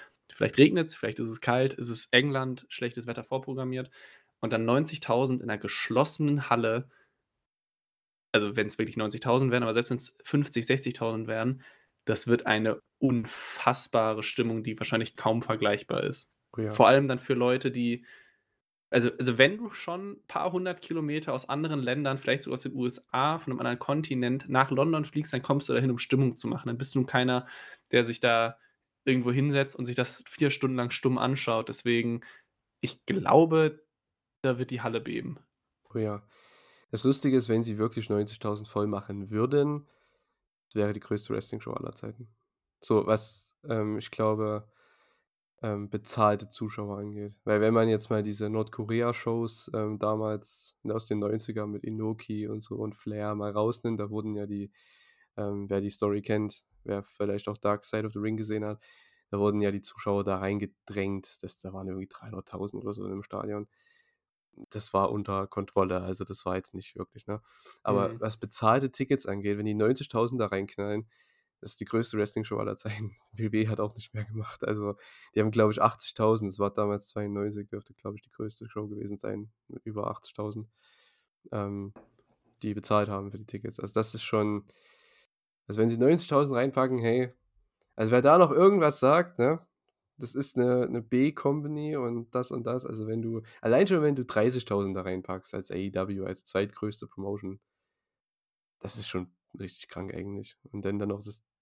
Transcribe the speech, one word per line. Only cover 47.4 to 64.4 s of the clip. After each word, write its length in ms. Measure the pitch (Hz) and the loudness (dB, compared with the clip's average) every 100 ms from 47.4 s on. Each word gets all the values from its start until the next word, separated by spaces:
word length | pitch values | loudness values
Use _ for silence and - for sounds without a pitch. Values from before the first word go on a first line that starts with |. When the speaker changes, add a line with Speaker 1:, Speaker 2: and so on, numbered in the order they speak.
Speaker 2:
Weil 160 | - 104 | 0 4
wenn 140 | 110 | 6
man 140 | 113 113 | 6 6
jetzt 220 | 107 - | 2 2
mal 120 | 110 | -2
diese 280 | 107 104 107 | -2 -4 -4
Nordkorea-Shows, 1200 | 110 107 - 107 117 120 117 117 117 113 - - | -2 -4 -6 -4 0 0 -2 -2 -2 -4 -6 -8
ähm, 240 | 110 107 104 | -4 -4 -2
damals 760 | 107 107 110 104 - - - _ 110 | -2 0 -2 -4 -8 -16 -18 _ -6
aus 180 | 110 110 | -4 -2
den 140 | 104 | -2
neunzigern 500 | 104 110 113 110 104 | 0 -2 -4 -6 -6
mit 140 | 104 | -8
Inoki 640 | 110 110 110 110 - 107 107 | -8 -4 -4 -6 -6 -6 -6
und 140 | 107 | -8
so 140 | - 110 | -8 -6
und 180 | 107 | -6
Flair 400 | - 107 104 104 | -8 -8 -6 -4
mal 180 | 104 104 | -4 -2
rausnimmt, 460 | 107 110 117 117 110 | 0 0 0 -2 -2
da 100 | 104 | -4
wurden 240 | 107 107 104 | -4 -6 -6
ja 100 | 101 | -6
die, 260 | 101 101 - _ _ _ _ _ - | -6 -8 -14 _ _ _ _ _ -6
ähm, 340 | 101 101 101 | -4 -4 -2
wer 100 | 98 | -2
die 100 | 101 | -2
Story 320 | - 104 101 | 0 0 0
kennt, 420 | 101 107 104 - _ _ | 0 0 0 -6 _ _
wer 180 | - 101 | -6 -6
vielleicht 460 | - - 104 101 104 | -6 -4 -2 -2 -4
auch 100 | 104 | -2
Dark 260 | 104 104 | 0 0
Side 220 | - 110 110 | -2 -4 -4
of 60 | |
the 60 | 107 | -4
Ring 160 | 107 110 | -4 -4
gesehen 280 | 107 107 | -2 -4
hat, 180 | 107 107 - _ _ _ _ | -4 -8 -14 _ _ _ _
da 80 | 101 | 0
wurden 220 | 104 104 | 2 4
ja 80 | 101 | 2
die 80 | 101 | 0
Zuschauer 420 | - - 104 101 | -6 -6 0 0
da 140 | 101 95 | 2 0
reingedrängt, 1040 | 95 104 101 - - 101 98 98 - - | 0 -2 -4 -8 -6 -2 -2 -4 -8 -14
das, 160 | 92 - | -14 -12
da 120 | 92 | -12
waren 160 | 95 95 | -8 -8
irgendwie 200 | 95 98 | -8 -10
dreihunderttausend 760 | - 110 101 - 92 101 104 | -14 -14 -14 -12 -8 -8 -6
oder 80 | 104 | -8
so 120 | 101 | -8
in 60 | 98 | -8
dem 120 | 98 | -8
Stadion. 460 | - 101 104 104 104 _ _ _ _ _ _ _ | -8 -8 -6 -8 -10 _ _ _ _ _ _ _